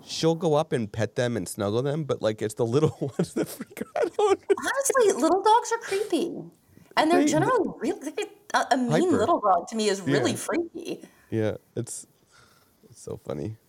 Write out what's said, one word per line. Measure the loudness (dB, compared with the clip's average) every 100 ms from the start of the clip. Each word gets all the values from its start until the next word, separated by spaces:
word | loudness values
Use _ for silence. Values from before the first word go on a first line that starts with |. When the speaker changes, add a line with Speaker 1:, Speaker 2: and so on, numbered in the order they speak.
Speaker 1:
she'll | -10 -2 0
go | 2 2
up | 2 2
and | -2 -4
pet | -4 -4 0
them | -2 -2
and | -6
snuggle | -4 0 0
them, | -2 -4
but, | -4 -2
like, | -2 -2
it's | -6
the | -2 0
little | 2 2 0
<laughs> | -8 -4
ones | -4
that | -2 -6
freak | -6 -14 -12
her | -8 -2
out. | -2 0
Speaker 2:
Honestly, | 2 2 0 -2 0 -2 0 4 4 4
little | 2 2
dogs | 6 4 4
are | -6
creepy. | -2 -4 0 -2 -2 -6 -14 _ _ -20 -8 0
And | 4
they're | 4
Speaker 1:
They, | 4
Speaker 2:
generally | 2 2 2 0 -4
really, | -6 -4 -6 -8 -10 -12 _
a, | -2 2
a | 0
mean | 2
Speaker 1:
hyper. | 2 4 2
Speaker 2:
little | 2 2
dog | 4 2 0
to | -2
me | 0
is | 0
really | 0 0 2
Speaker 1:
Yeah. | -2
Speaker 2:
freaky. | -4 -4 -4 -8 -10 -12 -12 _ _
Speaker 1:
Yeah, | -2 -2 -4 _ -8
it's, | -8 -10 -16 _ _ _ _ _ _ _ -20
it's | -20
so | -14 -14
funny. | -8 -8 -8 -10